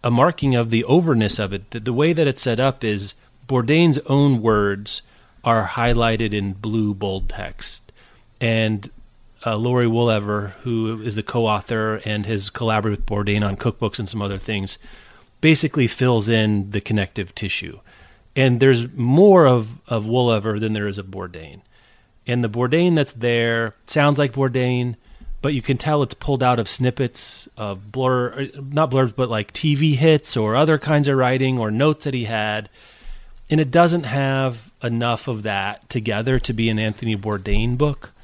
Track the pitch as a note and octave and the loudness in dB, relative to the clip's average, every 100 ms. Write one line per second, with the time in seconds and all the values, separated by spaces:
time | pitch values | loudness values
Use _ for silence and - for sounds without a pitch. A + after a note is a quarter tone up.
0 | A#2+ A#2+ D#3 - C#3 B2 A#2 A2+ A#2 D#3+ | 2 4 2 2 0 2 2 0 4 2
1 | E3 A#2+ G#2 - G2 G2 - A#2 A2 A#2+ | 4 2 2 0 -4 -6 -10 -8 -4 0
2 | D#3 E3 C#3+ C3 B2+ A2+ C3+ C3 A2+ G#2 | 0 2 0 0 -2 0 0 0 -4 -4
3 | G2+ - _ _ - C3 A#2 D#3 E3+ D3 | -6 -12 _ _ -2 0 2 4 4 2
4 | - C#3 C#3+ B2 A2 G#2+ G2+ G2 G#2 - | 2 4 4 4 2 2 2 -2 -8 -12
5 | _ _ _ _ A#2+ A2+ G2+ - A#2+ A#2 | _ _ _ _ 0 0 0 -2 0 2
6 | A#2 A2 A2+ G#2 G2 G2 G#2+ A2 G#2 G2 | 2 0 -2 -2 -4 -6 -4 -2 -2 -2
7 | G2+ F#2+ - - F2+ - - - - _ | -4 -4 -4 -6 -10 -12 -14 -16 -20 _
8 | _ _ _ _ A#2 A2+ A2 G#2+ G#2 - | _ _ _ _ -2 0 0 -2 -8 -20
9 | - _ - _ A#2 G#2+ A#2+ B2 A#2+ A2+ | -20 _ -20 _ -6 -2 0 2 2 2
10 | A#2+ A2 G#2 G#2 G2+ - B2 A2+ A2 A2+ | 2 2 0 -4 -4 -8 -4 -2 -2 -4
11 | A2 G#2+ - A#2+ A2+ G#2 - A2+ A2 G#2+ | -6 -6 -4 0 0 0 -2 -4 -2 -4
12 | G#2+ G#2 G2 G#2+ G2 - A2+ A2 G#2+ G2+ | -4 -4 -4 -4 -6 -4 -2 0 -2 -4
13 | - G2+ G#2 G#2 G#2 G2 A#2+ - A2 - | -4 -2 0 0 0 -2 -4 -2 -6 -4
14 | G2 G#2+ G2+ G2 - G#2 F#2+ - - - | -8 -6 -6 -6 -6 -6 -6 -10 -16 -20
15 | - - _ _ D#3+ D#3 D#3+ D3+ A#2 - | -20 -20 _ _ 2 4 2 0 0 2
16 | B2+ A#2 G#2+ A2+ G#2+ G#2 G2 G2+ - G#2+ | 2 2 2 2 2 0 -2 -6 -2 -2
17 | F#2+ - F#2 - G2+ - D#2+ - _ - | -2 -6 -8 -8 -6 -6 -8 -16 _ -20
18 | - _ _ - C3 A#2+ C3+ A#2+ A#2+ - | -20 _ _ 0 2 6 6 4 0 -2
19 | A#2+ C#3+ G3+ F#3 C#3+ B2 A2 A#2+ - A#2 | 2 6 8 8 8 4 0 -12 -6 -4
20 | A2 B2 B2 A2 A2 G#2 A2 G#2+ G#2 G2 | 0 0 2 0 0 -2 -2 -2 -4 -6
21 | F#2+ F#2+ F#2 F2 D2+ E2+ _ _ _ _ | -10 -12 -12 -14 -18 -20 _ _ _ _
22 | _ _ - B2 A#2 A2+ B2 D#3 F3+ D#3+ | _ _ -4 -2 -2 0 0 2 4 2
23 | C#3 A#2 A#2+ A#2 A#2 A#2 A2+ _ - D3+ | 0 -2 -2 0 0 0 -4 _ -4 2
24 | D3 D3 C#3+ C3 C3+ B2+ B2 B2 B2 A2+ | 2 2 0 0 -2 0 0 -2 -4 -8
25 | - - - - C#3 C#3 - B2+ D3+ D3+ | -16 -16 -12 -6 -4 -4 -2 -4 0 0
26 | C3+ - - C3+ B2+ A#2+ G#2 - B2+ B2 | -2 -4 -4 0 2 0 -2 -2 -2 0
27 | B2 - - - - - G#2 F#2+ G#2 B2+ | -6 -6 -14 -14 -18 -12 -10 -10 -10 -2
28 | B2+ B2+ B2 A#2+ C#3 C#3 C3+ C#3+ D#3 C3 | 0 0 -2 -6 -10 -10 -6 -2 0 2
29 | B2+ A#2+ B2 A2 G#2 - D#3 C#3+ D#3+ C3+ | 0 0 -2 -2 -6 -2 0 2 2 4
30 | D#3+ D3+ - A#2+ G#2+ A#2 D#3 D3 D3 D3+ | 4 4 2 -2 0 2 2 2 2 2
31 | C#3 C3+ B2+ C3 C3 B2+ A2 A2 D3+ D3+ | 2 2 2 2 0 0 -2 2 0 0
32 | D3 C3 A2 A2 G#2+ G#2+ G#2+ _ - - | -4 -4 -4 -4 -2 -4 -8 _ -20 -18
33 | - - - - - D#3 D3 E3+ E3+ E3+ | -14 -14 -16 -20 -2 0 4 4 4 2
34 | C3 C#3 C3+ C3+ C3 A#2 - _ A#2+ A#2 | -2 -2 0 0 -2 -4 -18 _ -4 -2
35 | A#2+ A#2 - A2 G#2 G2 G2 G#2 _ B2 | -2 -2 -4 -6 -4 -4 -4 -8 _ -6
36 | A2 G#2 A#2 C3 - A2+ A2+ G#2+ G#2+ G#2 | -2 -2 0 0 0 -2 0 0 -2 -4
37 | A2+ G#2 G#2 G#2 G2+ G#2 A#2 B2 D3 C#3 | -4 -4 -4 -6 0 2 2 0 -2 -2
38 | - _ | -12 _